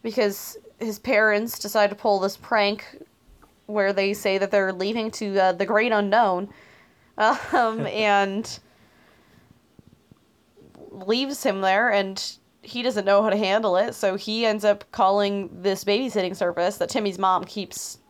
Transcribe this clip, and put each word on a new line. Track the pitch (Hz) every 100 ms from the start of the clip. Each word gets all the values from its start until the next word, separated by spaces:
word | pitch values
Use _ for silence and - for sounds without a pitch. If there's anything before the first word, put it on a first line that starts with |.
because | 226 220 208 196 - - - _
his | 226 208
parents | - 220 220 208 226 -
decide | 208 220 202
to | 202
pull | 226 202
this | 190 190
prank | - 226 202 208 - - - _ _ - - _ -
where | 214 196
they | 202 196
say | 202 208 190
that | 196
they're | 202 190
leaving | 185 196 226 220
to, | - 208 196
uh, | 190
the | 180 196
great | 214 233
unknown, | 214 208 208 220 180 202 - - - _ _ _ -
um, | 220 254 - 269 226 226 226
<laughs> |
and | - 214 202 196 196 226 - _ _ _ _ _ _ _ _ _ _ _ - _ _ _ _ _ _ _ _ - - -
leaves | 202 190 240 269 277
him | - 196
there, | 190 190 240
and | 202 190 190 - - _ _
he | - 240
doesn't | 247 208
know | 196 202
how | 220
to | 202
handle | 202 208 220 180
it, | 202
so | - 202
he | 196 - 220 226
ends | 214
up | 208 208 -
calling | - 190 202 202 202 196 180
this | 185 190
babysitting | - 202 262 208 185 180
service | 175 175 175 196
that | 170
Timmy's | 254 208 185
mom | 190 185
keeps | 180 214 185 - - -